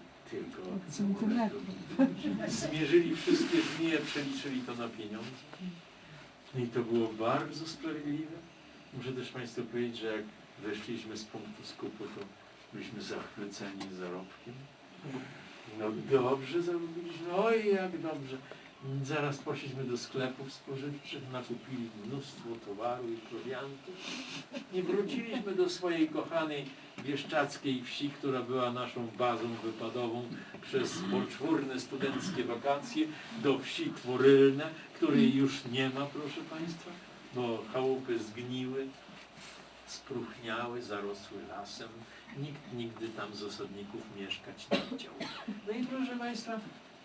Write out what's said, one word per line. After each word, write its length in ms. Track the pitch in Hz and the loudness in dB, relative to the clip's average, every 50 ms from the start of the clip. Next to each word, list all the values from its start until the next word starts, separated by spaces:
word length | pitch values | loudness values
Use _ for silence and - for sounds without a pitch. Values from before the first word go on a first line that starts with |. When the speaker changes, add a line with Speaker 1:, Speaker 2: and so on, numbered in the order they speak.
| - - - - - - | -14 -14 -18 -18 -10 -6
Speaker 1:
tylko 320 | - - - - - 190 | -6 -4 -4 -4 -6 -6
Speaker 2:
Od 200 | 185 185 196 190 - - | -4 -4 -4 -4 -4 -4
Speaker 1:
za 80 | - | 0
Speaker 2:
centymetru. 640 | - 202 202 196 - 226 214 226 240 226 202 - - - 190 175 - - - - | 2 2 2 4 4 4 4 4 4 4 2 0 -2 -6 -6 -8 -8 -8 0 4
Speaker 1:
sztuki. 420 | - 269 - - - - 302 - - - - | 6 6 6 4 2 0 0 0 0 0 0
Zmierzyli 680 | - - - - 151 156 151 139 170 175 - - - | 0 0 0 0 0 2 6 8 8 8 8 8 2
wszystkie 460 | - - - - - - - 175 165 | 2 4 6 6 6 6 6 4 4
żmije, 360 | - - 156 160 165 165 160 147 | 4 4 2 2 2 4 4 2
przeliczyli 600 | - - - 147 139 135 135 - - 139 127 123 | 2 0 -2 -2 0 0 -2 -2 -2 -2 -2 -2
to 140 | 120 127 120 | -2 -4 -4
na 140 | 120 120 113 | -4 -4 -4
pieniądze. 540 | 104 110 107 104 104 104 - 131 131 - - - - - 185 180 170 170 - - - - - - 156 - - - - - - - - | -4 -6 -8 -6 -6 -6 -6 -8 -10 -12 -14 -14 -10 -8 -8 -8 -8 -8 -12 -18 -20 -20 -18 -18 -16 -16 -16 -18 -20 -20 -14 -6 -2
No 100 | 131 120 | -2 0
i 20 | |
to 140 | 113 113 123 | 2 2 2
było 280 | 117 113 117 117 113 107 | 2 4 4 4 4 4
bardzo 580 | 104 107 110 117 135 151 160 - - 151 160 - | 2 2 4 4 4 4 2 -2 -6 -6 -6 -8
sprawiedliwe. 680 | - - - 160 151 147 147 147 147 156 160 156 165 - - - - - - - - - - - - | -6 -6 -4 -4 -4 -2 -2 -2 -2 -2 -2 -6 -8 -12 -14 -16 -18 -20 -20 -20 -20 -20 -16 -12 -10
Muszę 180 | 127 117 131 | -6 -4 -4
też 160 | 131 127 117 - | -4 -4 -4 -6
państwu 340 | - 127 120 117 - 123 | -6 -6 -8 -6 -4 -6
powiedzieć, 340 | 113 - 120 120 120 117 113 | -4 -2 -2 0 0 0 -2
że 200 | 110 110 110 107 | -2 -2 -2 -2
jak 80 | 104 104 - - - - - - - | -2 -4 -8 -12 -16 -20 -20 -14 -8
weszliśmy 540 | 98 104 101 104 - 123 117 - - 110 104 | -4 -4 -4 -4 -4 -6 -6 -6 -6 -6 -8
z 80 | 107 - | -8 -8
punktu 420 | - - 117 107 107 - - - | -8 -10 -10 -10 -10 -12 -12 -12
skupu, 380 | - - - - - - - 104 | -14 -10 -8 -8 -8 -6 -8 -8
to 160 | - - - - 95 - - - - - - - - | -8 -8 -10 -10 -12 -14 -18 -20 -20 -20 -20 -16 -12
byliśmy 300 | - - - - - 101 | -10 -10 -8 -8 -8 -8
zachwyceni 920 | - - - - - - - - 101 101 - - 107 101 95 95 98 95 92 90 | -6 -6 -6 -6 -6 -8 -8 -8 -6 -6 -6 -6 -6 -6 -6 -8 -8 -8 -6 -6
zarobkiem. 560 | 92 90 90 92 92 - - - - - 131 - - - - - - - - - - 143 131 127 - - - - - - - - - 110 107 110 | -4 -4 -4 -6 -8 -10 -14 -14 -12 -12 -10 -10 -12 -14 -16 -20 -20 -20 -16 -12 -8 -6 -6 -6 -8 -10 -12 -14 -16 -16 -16 -16 -14 -10 -6 -2
No 80 | 107 107 - - - - | -2 0 0 -2 4 6
dobrze 520 | 135 131 120 127 139 135 131 127 165 170 | 8 8 8 6 4 2 2 0 0 2
zarobiliśmy, 680 | 170 175 175 170 170 165 165 175 175 170 160 147 165 175 175 | 2 2 2 0 0 -2 -4 -6 -6 -6 -6 -6 -4 0 2
oj 380 | 196 214 226 226 226 208 208 196 | 4 6 6 6 6 6 6 6
jak 260 | 190 190 180 170 151 | 6 4 0 -2 -2
dobrze. 360 | 156 160 151 143 135 131 131 131 - - - - - - - - 135 135 135 139 135 | -2 -2 -2 -4 -4 -6 -8 -8 -10 -12 -16 -16 -16 -18 -16 -10 -6 -4 -2 -2 -2
Zaraz 340 | 131 151 151 147 143 139 - | 0 0 0 0 0 -2 -2
poszliśmy 460 | - 151 139 139 143 135 127 135 127 | -4 -4 -4 -4 -4 -6 -4 -4 -2
do 140 | 120 120 120 | -2 -2 -2
sklepów 540 | - - - 135 127 127 - - 135 131 | -2 -2 -2 0 0 0 -2 -6 -8 -10
spożywczych, 680 | - - - 143 139 131 139 147 147 147 - - - 131 123 127 | -12 -10 -8 -8 -6 -4 -4 -6 -6 -8 -8 -8 -8 -8 -8 -6
nakupili 560 | 131 127 120 117 120 - - 135 131 120 117 110 107 107 101 | -6 -6 -4 -4 -6 -6 -6 -6 -4 -4 -4 -6 -8 -8 -6
mnóstwo 420 | 113 135 139 - - - 98 117 117 113 107 - | -6 -4 -6 -6 -8 -10 -10 -8 -8 -8 -8 -8
towaru 420 | 104 98 101 113 120 123 127 123 117 | -8 -4 -2 0 0 0 0 -2 -4
i 80 | 113 | -4
prowiantu. 760 | 113 110 - 120 107 104 123 131 127 139 139 139 135 - 185 185 - - 269 - 247 262 - - - - - - 262 - - | -6 -6 -8 -8 -6 -4 -4 -4 -4 -6 -8 -10 -10 -12 -12 -12 -10 -8 -8 -8 -8 -8 -8 -10 -10 -10 -8 -10 -10 -6 -2
I 100 | - - | -2 0
wróciliśmy 720 | - 330 359 415 - - - 247 233 226 - 254 202 202 - | 2 4 4 4 2 2 0 -2 -2 -2 -2 -2 -2 0 2
do 160 | - 359 - | 4 4 2
swojej 380 | - - 180 175 170 165 156 - | 2 0 0 2 4 4 4 4
kochanej 560 | 151 151 151 - 165 165 156 151 147 143 - - - - - - - - | 2 0 0 0 2 0 2 0 0 -4 -4 -6 -10 -14 -16 -14 -12 -6
bieszczackiej 840 | 123 131 143 139 - - 160 151 143 135 - - - 139 131 123 120 | -4 -2 -2 -2 -2 2 2 2 2 2 0 -2 0 0 0 0 -2
wsi, 260 | - - - 147 139 | -4 -4 -2 -2 -2
która 320 | - - - 139 131 123 | -2 -2 0 2 2 2
była 300 | 117 117 127 131 123 120 | 2 0 2 2 2 2
naszą 340 | 120 123 120 120 - 123 117 113 - - | 0 0 -2 -4 -4 -4 -4 -4 0 2
bazą 300 | 123 123 117 113 117 117 | 4 4 4 2 0 -2
wypadową 760 | 113 110 113 113 110 - 120 113 117 123 120 117 117 120 120 117 - - - - - - | -2 -2 -4 -4 -4 -4 -4 -2 -2 0 0 0 0 -2 -4 -6 -8 -8 -10 -10 -12 -12
przez 360 | - - - 131 120 - - 165 185 196 | -4 0 2 2 2 0 0 -2 0 2
poczwórne 720 | 190 196 - - - - - 165 160 139 135 131 127 127 | 2 2 2 0 -2 -2 2 4 4 4 2 0 -2 -4
studenckie 640 | - - 143 127 135 135 127 127 - 190 - 131 117 | -4 -4 -2 0 0 2 2 0 -2 0 0 0 0
wakacje, 600 | 117 117 113 - 139 143 143 - - - 156 156 156 - - - - 113 113 | 0 0 2 4 4 2 2 0 0 2 2 2 2 0 -6 -10 -8 -4 2
do 160 | - 139 131 - | 4 4 4 4
wsi 340 | - - - - 165 - - | 2 -2 -2 -2 -2 -2 -2
Tworylne, 760 | - - 123 127 123 131 139 139 135 139 139 135 143 156 165 - - - - - | -4 -2 0 6 10 12 12 12 12 12 10 10 6 0 -2 -4 -8 -12 -14 0
której 400 | - 165 151 135 - - 135 135 | 2 4 8 10 10 10 10 10
już 300 | 135 139 135 - - - | 8 6 4 4 0 -4
nie 260 | 120 120 131 131 131 | -2 0 2 2 2
ma, 160 | 127 139 143 | 2 0 -2
proszę 340 | 139 - 147 151 139 - 170 156 - | -2 -4 -4 -6 -6 -6 -6 -8 -6
państwa, 400 | 156 160 170 175 170 - - 180 175 - - - - - - - - | -6 -6 -4 -4 -6 -6 -10 -12 -12 -14 -14 -16 -16 -16 -14 -6 -2
bo 300 | 123 123 117 113 107 - - | 0 0 0 0 -2 -2 -2
chałupy 460 | - 131 131 131 131 131 131 127 117 113 | 0 2 4 4 4 2 2 0 0 0
zgniły, 680 | 107 107 104 120 123 123 127 127 127 127 131 135 135 135 135 - - - - - - - - - - - - - - - - - - | 0 -4 -6 -6 -4 -4 -2 -2 -2 -2 -2 -2 -4 -4 -8 -12 -16 -18 -16 -18 -18 -18 -16 -16 -14 -14 -14 -16 -16 -18 -18 -18 -14
spróchniały, 960 | - - - - - 135 117 117 110 107 117 117 113 110 113 120 120 120 120 | -12 -12 -12 -8 -6 -4 -4 -4 -6 -8 -8 -6 -4 -2 -2 -2 -2 -4 -4
zarosły 560 | - 104 104 101 101 101 104 - - - 107 98 85 - | -4 -4 -4 -4 -2 -4 -6 -6 -10 -10 -10 -10 -10 -8
lasem. 380 | 110 113 - - - - 117 113 110 110 113 - - - - - 127 139 | -8 -8 -8 -8 -10 -10 -12 -12 -14 -14 -16 -16 -18 -18 -16 -12 -8 -8
Nikt 340 | 143 151 139 - - - | -6 -6 -8 -10 -10 -8
nigdy 360 | 123 120 117 113 113 - 113 110 | -6 -4 -4 -4 -4 -6 -6 -6
tam 260 | 107 107 104 101 104 | -4 -6 -8 -8 -6
z 80 | 104 | -6
osadników 600 | 104 101 - 110 101 95 98 101 101 - 113 113 107 104 101 101 | -6 -6 -6 -6 -8 -6 -6 -8 -8 -8 -8 -8 -10 -10 -8 -8
mieszkać 460 | 98 92 - - - - - - - - | -6 -6 -6 -6 -8 -10 -14 -12 -2 0
nie 280 | - - - - 254 - | 0 2 2 -2 -6 -8
chciał. 160 | - - - - - - - - - - 202 208 - | -8 -10 -8 -8 -8 -8 -8 -8 -8 -8 -8 -6 -4
No 60 | 202 | -2
i 140 | 214 247 254 | -2 0 -2
proszę 320 | 254 262 262 262 247 240 240 | -2 0 -2 -2 -2 -2 -2
państwa, 420 | 240 240 226 - - 233 226 220 208 170 - - - - - - | -2 -2 -4 -4 -4 -4 -4 -4 -6 -8 -12 -14 -18 -20 -20 -20